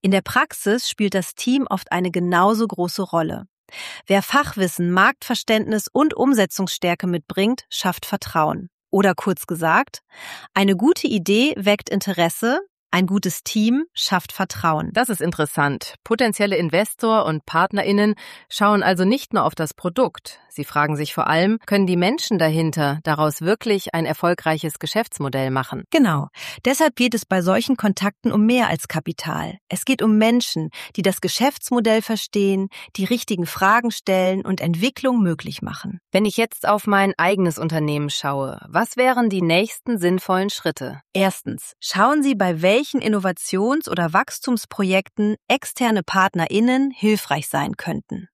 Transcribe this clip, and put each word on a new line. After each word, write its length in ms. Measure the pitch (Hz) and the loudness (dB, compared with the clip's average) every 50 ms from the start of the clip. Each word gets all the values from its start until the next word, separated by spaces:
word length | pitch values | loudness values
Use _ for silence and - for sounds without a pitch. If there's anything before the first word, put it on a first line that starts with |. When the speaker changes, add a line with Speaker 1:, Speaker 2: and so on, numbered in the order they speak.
Speaker 1:
In 80 | - 190 | 2 2
der 120 | 196 190 | 2 2
Praxis 640 | - - - 254 302 - - - - 202 214 247 - | 0 0 0 0 0 0 -4 -4 0 0 0 0 -2
spielt 280 | - - - 214 196 - | -6 -4 -2 -2 0 0
das 200 | 196 175 - - | -2 -4 -4 -10
Team 320 | - - 247 254 277 262 - | -6 -2 0 0 0 0 -2
oft 220 | 202 185 - - | -4 -6 -4 -4
eine 180 | - 175 185 180 | -2 -2 -2 -2
genauso 560 | 165 185 175 175 175 170 185 202 226 214 226 | -2 -2 0 2 4 4 4 4 4 2 -2
große 360 | 202 - - 175 170 - - | -4 -2 -4 -4 -4 -2 -6
Rolle. 440 | 190 - - 170 160 160 - - - _ _ _ _ _ - - - - - - - | -6 -2 -2 -2 -2 -2 -6 -8 -12 _ _ _ _ _ -18 -16 -14 -14 -14 -16 -2
Wer 160 | - 190 196 | 2 2 2
Fachwissen, 680 | 196 - - 277 294 - - 208 190 175 - - 175 175 | 2 2 0 0 0 0 -2 -2 -2 -2 0 -2 0 2
Marktverständnis 960 | 175 185 196 247 269 _ - - 240 - - - 220 220 214 - 214 214 - - | 4 4 4 4 2 _ -4 -4 -4 -4 0 2 2 2 2 0 -2 -4 -4 -2
und 220 | _ 254 294 311 | _ 2 2 2
Umsetzungsstärke 920 | - - 254 269 277 220 196 - - - 190 175 - - - 175 175 - - | 2 2 2 4 4 4 2 2 0 -4 -4 -4 -4 -2 0 -2 0 0 -2
mitbringt, 580 | 180 175 165 - - - 190 196 220 262 - - _ | -2 -2 -2 -4 -4 -2 0 2 2 0 -2 -6 _
schafft 340 | - - - 190 175 - - | -8 -2 -2 -2 -4 -4 -6
Vertrauen. 640 | - - 196 - - - 165 156 151 151 - 185 175 _ _ _ _ | -6 -6 -6 -6 -4 0 0 0 0 0 -4 -8 -14 _ _ _ _
Oder 240 | - 190 196 196 175 | 2 4 4 4 2
kurz 320 | - - 208 185 - - | 2 -2 -2 -2 -4 -4
gesagt, 520 | - 175 165 160 160 165 214 277 - - - _ _ - - - - - - - - _ | -8 -4 -2 2 2 2 2 2 -2 -8 -20 _ _ -20 -20 -18 -16 -16 -18 -18 -6 _
eine 200 | 190 196 196 196 | 2 2 2 2
gute 340 | 175 214 302 370 - - 269 | 4 4 2 2 2 0 0
Idee 440 | 226 196 160 190 202 220 254 302 - - | 0 0 2 2 2 4 2 2 0 0
weckt 320 | 190 208 208 208 - - | 2 2 2 2 0 -4
Interesse, 680 | - 196 - 202 180 175 170 170 - - - 233 262 359 403 _ _ _ _ _ | -4 -2 -2 -2 0 2 0 0 0 -2 -2 0 0 -2 -4 _ _ _ _ _
ein 160 | - 180 190 | 0 0 2
gutes 360 | 180 196 202 - 185 - - _ | 2 0 -2 -2 -2 -6 -6 _
Team 400 | - - 226 214 226 240 277 320 _ | -4 -2 0 2 2 2 0 -2 _
schafft 400 | _ - - - 202 180 - - | _ -6 -2 0 -2 -2 -2 -6
Vertrauen. 600 | - - 190 - - - - 165 156 151 156 - - | -6 -6 -6 -6 -4 -2 0 0 0 0 -2 -2 0
Speaker 2:
Das 160 | 220 247 - | -2 0 0
ist 100 | 208 - | -2 -2
interessant. 760 | 143 175 - - 151 - - - 143 143 139 113 - - - _ _ | -2 -4 0 -2 -4 -2 0 -2 0 0 -2 -4 -8 -14 -18 _ _
Potenzielle 520 | - 220 214 254 220 196 - 202 202 196 | -4 0 0 2 0 2 0 0 0 2
Investor- 720 | 160 175 160 156 180 214 - - - - 226 220 220 180 | 0 0 2 2 0 0 0 -4 -2 0 2 2 2 2
und 180 | - 156 151 _ | 0 -2 -4 _
PartnerInnen 680 | - - 165 180 - - 202 - - 202 202 208 214 208 - - - - - - _ | -2 0 0 0 2 0 -2 0 2 2 4 4 2 2 -2 -8 -20 -20 -20 -18 _
schauen 340 | - - 208 208 208 202 | -2 0 2 4 4 4
also 220 | - - 190 170 185 | 2 2 2 2 2
nicht 300 | 190 240 285 - _ - | 2 2 0 -2 _ -2
nur 100 | 196 131 | 0 0
auf 100 | - - | 0 -2
das 200 | - 160 147 - | -2 -6 -6 -6
Produkt. 680 | - - 180 170 254 254 175 - - _ - - - _ _ | -6 -6 -4 0 0 0 0 -2 -10 _ -20 -20 -20 _ _
Sie 160 | - - 143 | -12 -12 -12
fragen 320 | - - 147 147 151 151 | -4 0 0 0 2 0
sich 180 | 143 151 - - | -2 -4 -4 -4
vor 140 | - - - | -2 0 2
allem, 300 | 156 160 180 202 226 226 - | 2 2 4 2 0 -2 -2
können 200 | - 208 202 196 | 0 2 2 2
die 120 | 180 180 175 | 2 2 2
Menschen 400 | 180 196 262 330 - - 220 175 | 2 2 0 -2 -2 -2 0 2
dahinter 600 | 165 156 156 165 165 160 147 165 147 143 139 151 - | 2 2 2 2 0 0 0 0 0 0 -2 -2 -2
daraus 380 | 165 151 151 156 151 143 - | -2 0 2 0 0 0 -2
wirklich 520 | 160 175 214 - - 226 208 190 - - - | 0 0 0 0 0 -2 0 0 -2 -4 -4
ein 120 | 165 165 | -2 -2
erfolgreiches 760 | 139 - - - 170 175 - - 160 160 151 - 156 - - | -2 -2 0 0 0 0 0 0 -2 -2 0 -4 -8 -8 -8
Geschäftsmodell 680 | - 156 - 214 233 - - - 147 135 131 135 135 131 | -10 -4 -2 -2 -4 -4 -6 -6 -6 -4 -2 -2 -2 0
machen? 340 | 131 131 131 - - - - _ | -2 -2 -4 -4 -8 -12 -6 _
Speaker 1:
Genau. 380 | - 320 269 196 156 143 143 - _ - - - - - - | 2 4 4 4 4 0 -2 -6 _ -16 -14 -14 -14 -4 -2
Deshalb 320 | 254 277 - 320 294 - | -2 2 4 2 2 2
geht 180 | - 240 247 - | 2 0 2 2
es 120 | 220 - | -2 -2
bei 160 | _ 196 185 | _ 0 2
solchen 340 | 170 185 190 220 240 - 262 | 4 4 2 2 2 0 -2
Kontakten 560 | - - 208 190 - 196 202 - _ - 233 | 2 2 0 0 2 -2 -4 -4 _ -2 0
um 120 | - 208 214 | 2 4 4
mehr 240 | 220 247 254 226 - | 4 4 4 2 0
als 200 | - 147 - - | 0 -4 -6 -6
Kapital. 680 | - 160 - 170 160 - - 160 - - - - 196 - _ _ | -6 -6 -4 -4 -10 -8 -8 -6 -6 -6 -6 -8 -10 -14 _ _
Es 160 | 185 - - | -8 -6 -2
geht 180 | - 262 233 | -2 0 2
um 160 | - 220 214 214 | 2 4 4 6
Menschen, 520 | 220 226 240 247 - - - 165 156 156 - - - - _ | 6 4 4 2 0 -2 -4 -4 -4 -6 -8 -14 -18 -8 _
die 60 | - | 0
das 180 | 175 190 185 - | 0 0 0 0
Geschäftsmodell 840 | - 180 - - 240 277 - - - - 247 240 208 226 220 220 | -4 -4 0 2 0 0 0 -2 -4 -2 0 2 4 4 2 2
verstehen, 680 | - - 226 202 - - - 208 196 196 196 190 196 196 - - - - _ | 2 -2 -4 -4 -4 -4 0 0 2 2 2 0 -2 -4 -8 -16 -20 -14 _
die 80 | - 190 | -4 -2
richtigen 420 | 180 247 233 - - 214 180 170 | -2 -2 -2 -2 -4 -2 -2 -2
Fragen 460 | - - - 190 196 214 240 240 233 | -4 -2 0 2 4 4 4 2 0
stellen 520 | - - _ - 190 185 185 185 190 190 - | -4 -4 _ 0 0 2 2 0 0 -2 -2
und 160 | - 190 175 | -4 -4 -2
Entwicklung 600 | - 165 170 165 202 - - - - 262 247 233 | 0 -2 0 0 0 -2 -2 -2 -2 0 2 2
möglich 400 | 196 175 160 156 - 147 139 - | 2 2 0 -4 -6 -12 -10 -10
machen. 380 | - - - - - - - 175 _ _ | -10 -10 -10 -12 -12 -12 -12 -12 _ _
Speaker 2:
Wenn 140 | - 190 214 | 0 0 2
ich 140 | 214 - - | 2 2 0
jetzt 280 | 226 - - - - | -2 -2 -4 -4 0
auf 220 | - 208 208 - 214 | 0 0 0 2 2
mein 240 | 202 196 196 196 185 - | 2 4 4 2 0 0
eigenes 400 | 165 180 208 190 185 170 151 - | 0 2 2 2 2 0 0 -2
Unternehmen 520 | 143 165 165 160 151 151 147 147 147 147 | -4 -2 -2 0 0 0 -2 -2 -4 -4
schaue, 480 | - - - 139 139 139 135 131 - - - | -6 -4 -4 -4 -4 -4 -6 -6 -8 -14 -16
was 300 | - - 170 233 - - | -4 -2 -2 -2 0 0
wären 320 | 247 254 262 254 247 240 220 | 2 2 2 4 2 2 2
die 140 | 190 185 | 2 0
nächsten 560 | 175 165 165 180 208 220 - - _ 247 233 196 | 2 2 4 2 2 0 -4 -10 _ -4 -4 0
sinnvollen 520 | 175 175 185 185 - - 185 185 196 202 | 2 2 2 0 0 0 0 0 0 -2
Schritte? 520 | - - - 170 151 - 135 127 135 139 _ _ | -4 -4 -4 -4 -4 -4 -8 -10 -10 -14 _ _
Speaker 1:
Erstens, 640 | - 190 196 190 - - - - - - - - - _ | 0 0 0 2 0 -4 -10 -10 -10 -10 -12 -18 -18 _
schauen 460 | - - - 185 208 254 294 302 277 | -10 -6 0 2 4 4 4 4 2
Sie, 100 | 277 262 | 2 2
bei 280 | 196 196 180 170 156 | 2 2 0 2 2
welchen 380 | 170 185 208 254 294 - - 254 | 4 4 4 4 2 0 -4 -2
Innovations- 880 | - 220 208 202 185 190 180 - - - - 185 202 240 277 320 - - | 0 0 0 2 0 -2 -4 -4 -6 -4 -2 0 0 2 0 -2 -2 -4
oder 240 | - 185 170 160 | -2 -2 -2 2
Wachstumsprojekten 1200 | 160 196 262 - - - - 262 247 220 - _ - - 202 185 185 190 196 - _ - 208 208 214 - _ | 2 0 0 0 -8 -8 -2 -2 -2 -2 -4 _ -4 -2 0 2 2 0 0 -2 _ -2 0 0 0 -4 _
externe 560 | - 233 277 - - - - 254 233 220 196 | 0 0 0 0 -10 -4 -2 0 2 2 0
PartnerInnen 880 | 165 - - 190 185 196 - 180 165 - - 208 233 247 254 262 277 277 | -2 0 2 2 2 2 2 -2 -2 0 2 2 2 4 4 2 2 0
hilfreich 560 | 254 - 202 214 214 202 - - 139 151 147 | -2 0 2 2 2 2 0 -4 -4 -4 -2
sein 300 | - - 147 143 139 - | -4 -2 -2 -2 -2 -6
könnten. 520 | - - - - - - _ - - - _ | -6 -6 -6 -6 -6 -8 _ -12 -12 -12 _